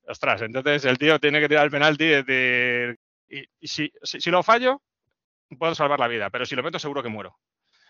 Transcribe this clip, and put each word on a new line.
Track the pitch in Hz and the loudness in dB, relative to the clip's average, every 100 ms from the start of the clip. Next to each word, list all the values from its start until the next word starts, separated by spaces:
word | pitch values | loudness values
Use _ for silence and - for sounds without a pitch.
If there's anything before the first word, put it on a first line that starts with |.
| - | -16
Ostras, | - 143 107 | -4 -2 0
entonces | 113 127 139 147 135 | -2 -2 0 2 2
el | 127 | 2
tío | 147 151 | 4 4
tiene | 147 151 | 2 2
que | 147 | 2
tirar | 151 147 | 4 2
el | |
penalti | 143 151 147 | 2 2 2
y | 160 143 | 2 2
decir, | 135 131 127 123 123 120 120 117 _ _ _ | 2 0 2 2 0 0 -4 -8 _ _ _
"Y, | 110 131 _ | -20 -20 _
y | 151 | -12
si, | - 151 - | -8 -8 -10
si, | 139 - | -12 -8
si | 170 | 0
lo | 180 | 2
fallo, | 175 233 254 277 _ _ _ _ _ _ _ 127 | 4 2 2 -2 _ _ _ _ _ _ _ -6
puedo | 165 165 | -4 0
salvar | 143 143 | 0 2
la | 120 | 0
vida, | 117 101 | -2 -4
pero | 120 123 | -6 -6
si | 127 | -6
lo | |
meto | 147 165 | -6 -8
seguro | 151 139 | -8 -8
que | 120 | -8
muero". | 110 95 - _ _ _ _ | -10 -14 -20 _ _ _ _